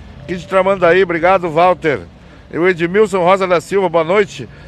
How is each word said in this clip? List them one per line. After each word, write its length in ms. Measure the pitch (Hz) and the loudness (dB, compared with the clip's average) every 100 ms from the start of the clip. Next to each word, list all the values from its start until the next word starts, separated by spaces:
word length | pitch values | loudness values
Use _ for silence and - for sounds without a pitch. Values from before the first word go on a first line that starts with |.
| - - | -20 -20
aqui 120 | - 180 | -12 -12
de 100 | 147 | -4
Tramandaí, 540 | 190 185 196 175 180 | 0 0 2 2 4
obrigado, 460 | 190 165 170 190 175 | 2 0 2 2 0
Walter. 520 | 151 180 160 151 120 85 - - - - | 0 2 2 -2 -4 -6 -20 -20 -20 -12
E 40 | - | -4
o 80 | 180 | -2
Edmilson 520 | 175 170 196 214 190 | 0 -2 0 0 2
Rosa 240 | 170 190 190 | 2 2 2
da 140 | 175 | -2
Silva, 260 | - 190 185 | 0 -2 0
boa 160 | 165 | 0
noite. 460 | 160 202 202 - 110 - | 0 0 -2 -6 -16 -18